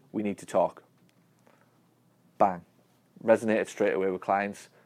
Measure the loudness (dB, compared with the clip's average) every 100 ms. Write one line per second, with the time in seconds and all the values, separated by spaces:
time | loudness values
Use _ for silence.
0 | _ -6 -6 -6 -4 0 0 -2 -20 _
1 | _ _ _ _ _ _ _ _ _ _
2 | _ _ _ 0 0 0 -12 _ _ _
3 | _ -4 2 4 4 0 0 0 0 0
4 | -2 -4 -2 -2 -2 -8 -18 _